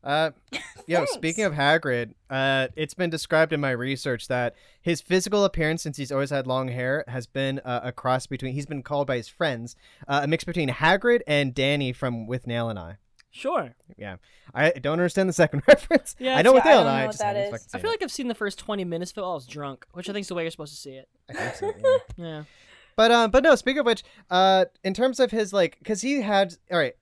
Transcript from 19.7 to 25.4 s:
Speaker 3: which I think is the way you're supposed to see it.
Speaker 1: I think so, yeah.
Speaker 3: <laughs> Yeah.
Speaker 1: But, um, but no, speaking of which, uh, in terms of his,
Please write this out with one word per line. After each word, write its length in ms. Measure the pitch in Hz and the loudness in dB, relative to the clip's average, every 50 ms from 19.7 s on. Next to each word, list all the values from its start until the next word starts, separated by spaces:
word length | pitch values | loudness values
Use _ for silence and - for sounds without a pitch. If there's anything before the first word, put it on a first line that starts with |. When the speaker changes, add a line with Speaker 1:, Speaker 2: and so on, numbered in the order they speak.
| 135 - - _ _ | -12 -12 -18 _ _
Speaker 3:
which 160 | 175 180 - | -14 -12 -10
I 20 | 202 | -8
think 100 | 208 202 | -8 -8
is 40 | - | -6
the 60 | 185 | -6
way 80 | 180 165 | -4 -4
you're 80 | 165 | -6
supposed 240 | 165 - 156 147 147 | -8 -10 -14 -14 -14
to 60 | - | -16
see 140 | - 143 131 | -16 -16 -18
it. 140 | 131 131 _ _ _ _ _ | -18 -20 _ _ _ _ _
Speaker 1:
I 40 | - | -10
think 200 | - - - - | -8 -8 -8 -8
so, 180 | - 403 403 466 - | -6 -8 -8 -8 -2
yeah. 180 | - 539 523 508 508 | 0 2 2 2 0
Speaker 3:
<laughs> 100 | - - | -6 -16
Yeah. 260 | - 170 165 156 151 151 _ _ _ _ _ - _ _ _ _ | -14 -12 -12 -12 -12 -14 _ _ _ _ _ -20 _ _ _ _
Speaker 1:
But, 160 | - 220 226 233 | 2 4 6 6
um, 180 | 233 233 220 | 4 4 4
but 140 | 190 262 269 | 4 4 6
no, 100 | 320 285 | 6 4
speaking 240 | 220 - 254 269 294 | 4 4 -2 -2 0
of 80 | 277 | 2
which, 160 | 240 226 - - - _ - - _ | 0 0 -2 -4 -18 _ -20 -10 _
uh, 340 | 180 180 190 190 190 190 185 180 _ _ _ | 2 4 6 6 6 4 4 0 _ _ _
in 120 | 190 190 | -6 -2
terms 260 | 202 240 262 247 - | 0 0 0 2 2
of 100 | 262 240 | 0 0
his, 220 | - 226 | 2 -2